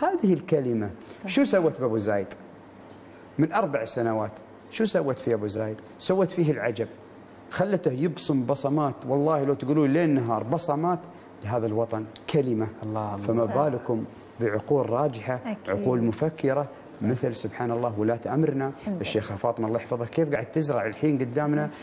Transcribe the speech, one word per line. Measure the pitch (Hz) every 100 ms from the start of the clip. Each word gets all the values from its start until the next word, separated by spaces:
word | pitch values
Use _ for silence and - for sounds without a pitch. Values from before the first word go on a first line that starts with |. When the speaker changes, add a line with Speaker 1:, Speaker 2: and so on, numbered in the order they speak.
Speaker 1:
هذه | 320 370 202
الكلمة | 170 - 156 127 113 104 90 - -
Speaker 2:
صح. | 190
Speaker 1:
شو | 269
سوت | 277 202 160 -
بأبو | 123 110
زايد؟ | 101 101 95 - - - - - - - - - - -
من | 156
أربع | 202 190 139
سنوات | 110 - 113 110 107 - - - -
شو | -
سوت | 214 180 147 123
في | -
أبو | 110 104
زايد؟ | 104 107 107 - -
سوت | - 190 185
فيه | - 156
العجب، | 131 110 113 107 - - - - - -
خلته | - 190 190 156
يبصم | 127 170 147 - 139 123
بصمات، | 139 139 151 143 - 127
والله | 135 147 151
لو | 139
تقولون | 139 131 151 143
ليل | 147 170
نهار | 139 117 110
بصمات | 107 160 160 143 170 175 - - - -
لهذا | 107 120 110
الوطن، | 110 113 110 107 - -
كلمة. | 160 127 110 107 -
Speaker 3:
الله، | 110 107 107
الله. | 101 101
Speaker 1:
فما | 113 113
Speaker 2:
صح. | 120
Speaker 1:
بالكم | 151 123 - 113 113 - - -
بعقول | 117 107 - 143 110
راجحة، | 117 147 117 107 127 120
Speaker 2:
أكيد. | 104 - 98
Speaker 1:
عقول | 127 123
مفكرة، | 113 110 156 160 135 135 139 - - -
مثل | 107 127 131
سبحان | 110 107 - 123
الله | 117 120 107
ولاة | 110 117 -
أمرنا | 139 156 135 135
Speaker 2:
الحمد | 139 -
لله. | 185
Speaker 1:
الشيخة | - 107 104 101
فاطمة | 120 117 113
الله | 113
يحفظها، | - 123 117
كيف | - 160
قاعد | 143 120
تزرع | 160 147 123 110
الحين | 104 156 139
قدامنا؟ | 127 127 147 147 151 -